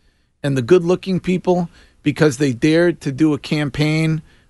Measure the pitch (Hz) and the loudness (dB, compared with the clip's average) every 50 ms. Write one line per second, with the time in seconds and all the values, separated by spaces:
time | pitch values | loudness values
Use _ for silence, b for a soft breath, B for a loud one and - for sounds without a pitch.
0 | _ _ _ _ _ _ _ _ - 143 139 135 117 110 180 180 165 170 180 175 | _ _ _ _ _ _ _ _ -4 -2 -2 -2 2 4 4 4 4 2 -2 -2
1 | - 190 185 165 - 180 185 170 - 185 180 175 170 165 b b b b b b | -2 -4 -4 -4 -2 -2 -4 -2 0 0 0 0 -2 -4 b b b b b b
2 | - 151 139 - 160 156 123 123 151 139 120 113 - 156 156 165 175 175 165 - | -4 -4 0 2 2 2 2 0 -2 -2 0 0 0 2 2 4 2 2 0 -2
3 | - 151 139 127 156 156 147 135 - - 160 151 151 139 - 147 151 156 156 160 | -6 -6 -2 0 0 0 0 -2 -4 -4 -4 -2 -2 -2 -2 -2 -2 0 0 0
4 | 160 160 160 156 - b b b b b | 0 0 -2 -4 -6 b b b b b